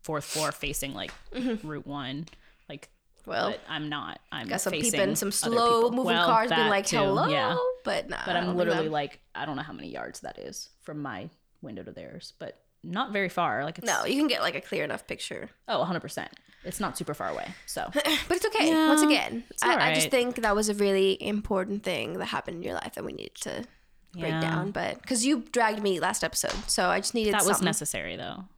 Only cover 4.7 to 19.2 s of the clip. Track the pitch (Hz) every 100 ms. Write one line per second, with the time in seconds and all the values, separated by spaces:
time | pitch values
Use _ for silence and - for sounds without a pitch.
4.7 | 170 233 208 190 - 202 - 226 233 233
5.7 | 233 233 247 214 170 175 226 233 160 160
6.7 | 196 202 - 196 202 311 - 508 494 494
7.7 | 508 - - - - - 175 180 175 170
8.7 | 170 156 151 143 - _ - 147 139 151
9.7 | - 80 65 60 - - - - - -
10.7 | _ - 151 139 98 135 _ _ _ 139
11.7 | 95 90 87 82 180 - _ 160 - _
12.7 | _ 160 190 - 202 185 180 165 107 147
13.7 | 165 226 160 - 269 302 240 - 139 -
14.7 | 170 147 - - 147 - - - _ -
15.7 | 190 165 170 - - - - _ - 185
16.7 | - 190 147 165 147 - 69 50 - -
17.7 | - - 285 311 302 - 349 440 440 320
18.7 | 320 311 302 302 254